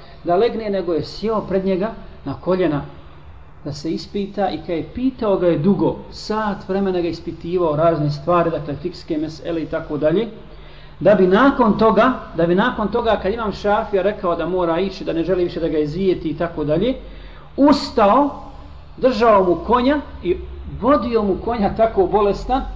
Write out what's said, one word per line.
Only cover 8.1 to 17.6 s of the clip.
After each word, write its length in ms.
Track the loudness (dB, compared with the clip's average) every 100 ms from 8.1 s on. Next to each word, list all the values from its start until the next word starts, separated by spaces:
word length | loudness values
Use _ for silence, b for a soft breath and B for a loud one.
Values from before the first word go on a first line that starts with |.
stvari, 400 | -2 0 2 2
dakle, 260 | -2 -6 -8
fikske 360 | -8 -8 -6 -4
mesele 440 | -4 -8 -6 -6
i 40 | -4
tako 300 | -6 -4 -2
dalje, 320 | 0 0 -2 -8 -18 B B B B B
da 140 | 4
bi 120 | 6 6
nakon 520 | 6 6 4 2 4
toga, 340 | 4 6 4 2 -6 -2
da 100 | 2
bi 80 |
nakon 340 | 2 2 0 -2
toga, 300 | 0 0 0
kad 100 | 0
imam 200 | -2 -4
Šafija 500 | -4 0 0 0 0
rekao 340 | 0 0 -2 -2
da 120 | -2
mora 320 | 0 0 0
ići, 240 | -2 -4
da 80 | -4
ne 120 | -2
želi 200 | 0 0
više 160 | 0 -2
da 80 | -2
ga 100 | 0
izvijeti 500 | 0 0 0 0 -2
i 100 | -4
tako 260 | -4 -4
dalje, 300 | -2 0 0 -2 B B B B B
ustao, 720 | 2